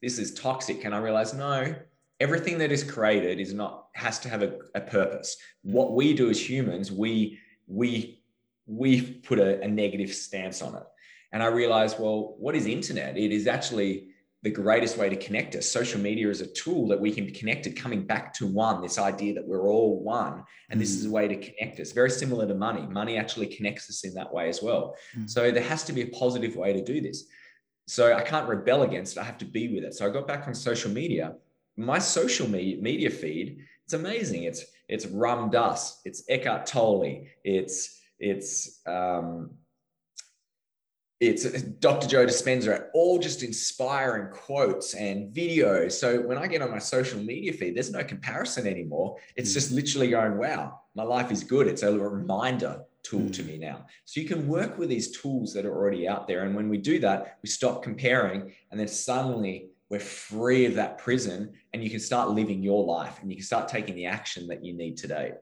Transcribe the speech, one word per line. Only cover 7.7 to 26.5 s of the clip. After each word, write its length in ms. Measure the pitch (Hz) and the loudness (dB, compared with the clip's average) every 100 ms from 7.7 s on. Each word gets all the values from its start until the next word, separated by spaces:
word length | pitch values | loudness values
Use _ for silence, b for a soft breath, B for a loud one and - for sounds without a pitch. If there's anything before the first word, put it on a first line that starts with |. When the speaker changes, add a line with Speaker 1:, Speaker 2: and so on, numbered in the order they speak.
| 98 120 113 - - _ _ _ _ 110 | -2 0 0 -4 -12 _ _ _ _ -12
Speaker 1:
we 340 | 110 135 123 | 0 6 6
put 380 | - - - 113 | 4 -8 0 4
a, 240 | 98 98 | 6 4
a 60 | 101 | 0
negative 440 | 107 101 98 98 | 0 0 0 -4
stance 480 | - - 98 92 - | -6 -8 -8 -8 -8
on 140 | 65 | -8
it. 80 | - - B B B B | -10 -16 B B B B
And 100 | 110 | 0
I 40 | 117 | 2
realized, 520 | 120 117 110 110 110 | 4 6 6 4 2
well, 380 | 107 107 107 - | 0 0 -2 -4
what 160 | 127 | -2
is 120 | 151 107 | 0 0
internet? 500 | 143 - 107 67 82 | -2 -2 -4 -4 0
It 160 | 107 | 2
is 140 | 104 104 | 2 2
actually 600 | 123 - 110 98 95 B B B _ | 0 0 0 0 0 B B B _
the 80 | 107 | -4
greatest 480 | 107 101 117 117 - | 0 4 4 4 2
way 100 | 98 | 0
to 80 | 95 | 0
connect 400 | - 107 - - | -2 -4 -4 -4
us. 100 | - | -2
Social 300 | 117 120 107 | 0 0 0
media 300 | 101 113 107 | 0 2 0
is 140 | - | 0
a 40 | - | -6
tool 400 | - 156 175 107 | -6 -2 0 2
that 120 | 98 | 2
we 100 | 107 | 2
can 140 | 107 | 0
be 80 | 98 | -4
connected, 420 | - 110 139 95 | -4 -2 -2 -4
coming 320 | - 131 104 98 | -8 -4 -4 -2
back 260 | 110 - | -4 -4
to 120 | - 101 | -6 -2
one, 360 | 98 113 92 | 2 2 2
this 160 | 90 - | -2 0
idea 360 | 98 98 104 | 0 0 -2
that 100 | 90 - | -4 -4
we're 180 | 92 98 | 0 4
all 340 | 110 110 95 | 6 4 4
one. 440 | 104 117 82 - B B B | 0 -2 -2 -6 B B B
And 100 | 110 | 0
this 100 | 101 | 0
is 160 | 95 107 | 0 0
a 20 | |
Speaker 2:
Mm. 40 | |
Speaker 1:
way 160 | 107 104 | 2 2
to 80 | 95 | 0
connect 440 | - - 110 - | -8 -8 -8 -8
us, 100 | 78 | -2
very 180 | 120 131 | 4 4
similar 360 | - 139 117 101 | 4 -2 0 0
to 80 | |
money. 320 | 98 110 104 76 | 0 0 -2 -4
Money 300 | 95 113 113 | -4 -2 -2
actually 300 | 107 113 101 | -2 -4 -4
connects 420 | - 101 - - | -2 -4 -4 -10
us 160 | - | -10
in 80 | 95 | -8
that 180 | 92 - | -10 -6
way 160 | 87 82 | -2 -2
as 120 | 85 | -2
well. 320 | 110 90 - B B 120 | 0 0 -2 B B -10
Speaker 2:
Mm. 100 | 107 | -4
Speaker 1:
So 220 | 120 120 | 2 4
there 120 | 120 | 2
has 200 | 123 160 | 0 -2
to 80 | - | -2
be 80 | 131 | -4
a 60 | 120 | -4
positive 460 | - 127 123 113 | 0 0 0 -4